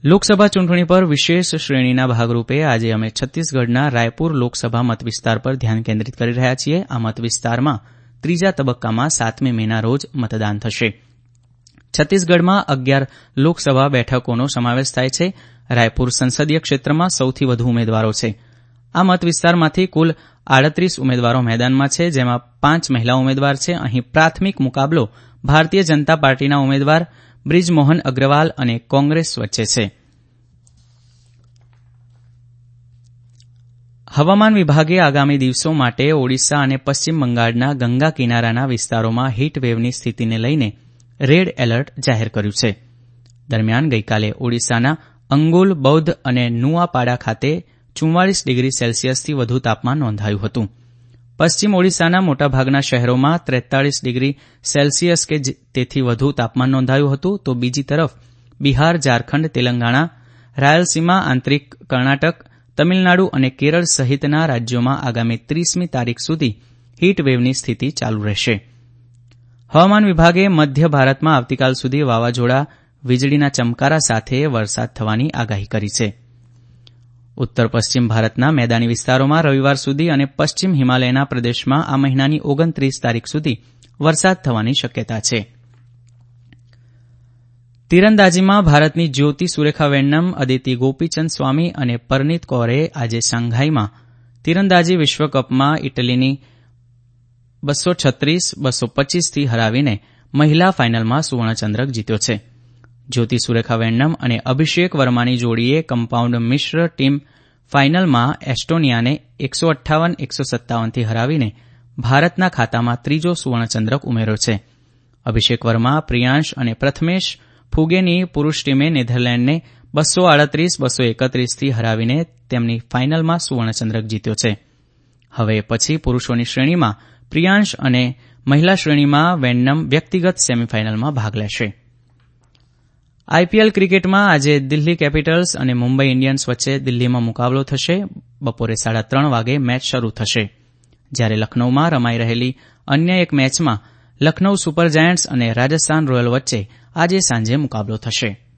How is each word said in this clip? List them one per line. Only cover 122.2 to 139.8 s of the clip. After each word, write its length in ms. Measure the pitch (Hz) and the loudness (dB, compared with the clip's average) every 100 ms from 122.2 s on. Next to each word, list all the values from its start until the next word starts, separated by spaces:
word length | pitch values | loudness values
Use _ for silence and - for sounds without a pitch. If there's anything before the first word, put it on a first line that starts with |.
| 165 _ _ | -4 _ _
તેમની 300 | 127 117 117 | -4 -2 -4
ફાઇનલમાં 600 | - 123 131 160 160 170 | -4 -2 0 0 0 -2
સુવર્ણચંદ્રક 640 | - 131 113 110 113 110 | -2 -2 -2 -2 -4 -4
જીત્યો 300 | 110 107 - | -4 -6 -4
છે. 260 | 107 117 101 _ _ _ _ _ _ _ | -2 -2 -4 _ _ _ _ _ _ _
હવે 300 | - 110 110 | -4 -2 -2
પછી 360 | - 113 - 156 | -2 -4 -2 -2
પુરુષોની 460 | - 123 - 120 | -2 -2 -2 -4
શ્રેણીમાં 800 | 117 - 135 175 123 101 - _ _ | -2 0 0 2 0 -2 -12 _ _
પ્રિયાંશ 440 | 151 175 196 208 - | -2 2 2 2 -2
અને 440 | 139 123 123 131 _ _ - | 0 2 0 -4 _ _ 0
મહિલા 280 | 143 170 190 | 4 4 2
શ્રેણીમાં 640 | 156 147 143 143 165 180 | 2 2 4 4 2 0
વેન્નમ 500 | 127 123 127 147 151 | 0 2 2 0 0
વ્યક્તિગત 480 | 139 - 185 165 110 | -2 0 -2 -2 -2
સેમીફાઇનલમાં 760 | - 120 117 113 110 107 131 | -2 -2 -2 -2 -2 -2 -4
ભાગ 220 | 143 110 107 | -4 -4 -4
લેશે. 420 | 107 - 110 - _ _ _ _ _ _ _ _ _ _ _ _ _ _ - | -8 -6 -6 -8 _ _ _ _ _ _ _ _ _ _ _ _ _ _ -2
આઈપીએલ 420 | 156 175 214 214 | 0 2 4 2
ક્રિકેટમાં 600 | 202 190 190 180 196 202 | 2 2 2 2 2 4
આજે 280 | 156 139 147 | 2 2 0
દિલ્હી 360 | 135 151 151 170 | 0 -2 -2 0
કેપિટલ્સ 640 | 147 151 151 165 180 - | 0 0 0 0 -2 -2
અને 160 | 131 | -2
મુંબઈ 320 | 123 120 131 139 | 0 0 2 2
ઇન્ડિયન્સ 440 | 127 131 135 - | 2 0 -2 -4
વચ્ચે 300 | 123 - 139 | -4 -2 -4
દિલ્હીમાં 440 | 131 120 123 123 | -2 -2 0 0
મુકાબલો 400 | 117 113 123 131 | -2 -2 -2 0
થશે. 400 | 135 139 - 180 196 - - _ | -2 -4 -2 -2 -2 -12 -20 _
બપોરે 340 | 135 - 117 110 | -8 -4 -4 -4
સાડા 260 | - 113 | -2 -2
ત્રણ 240 | 107 135 147 | 0 0 2
વાગે 320 | 120 113 143 | 0 0 -2
મેચ 240 | 127 127 | 0 -2